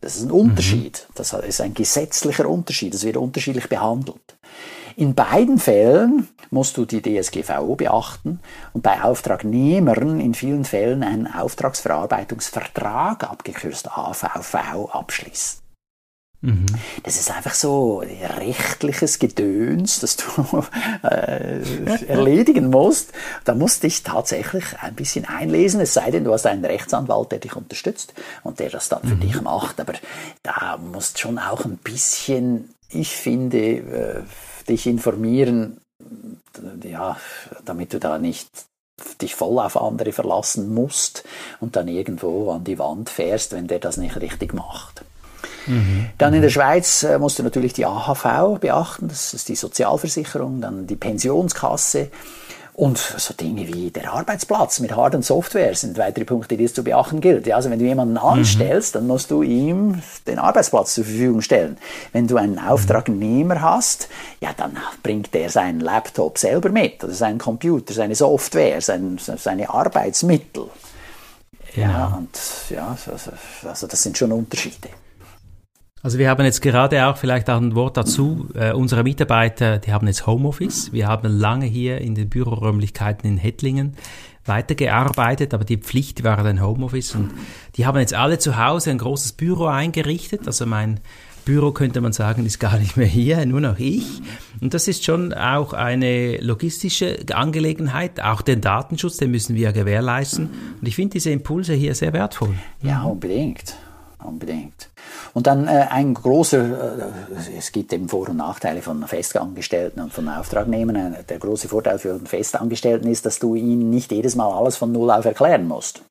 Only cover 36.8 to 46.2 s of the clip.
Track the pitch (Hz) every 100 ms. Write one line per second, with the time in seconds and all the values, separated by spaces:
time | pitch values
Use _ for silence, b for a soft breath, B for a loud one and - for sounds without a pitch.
36.8 | 87 85 92 87 B B B - - 87
37.8 | 87 - 78 78 82 80 - - - _
38.8 | _ _ - - 185 - 87 123 107 -
39.8 | 110 113 110 - 92 90 110 - 101 113
40.8 | 131 - - - - B B B 117 101
41.8 | 87 87 95 87 90 87 104 82 90 92
42.8 | 73 82 117 - 85 107 - - 87 87
43.8 | 87 - 87 - 82 - - - - -
44.8 | - - - - B B B B B 123
45.8 | 98 95 113 -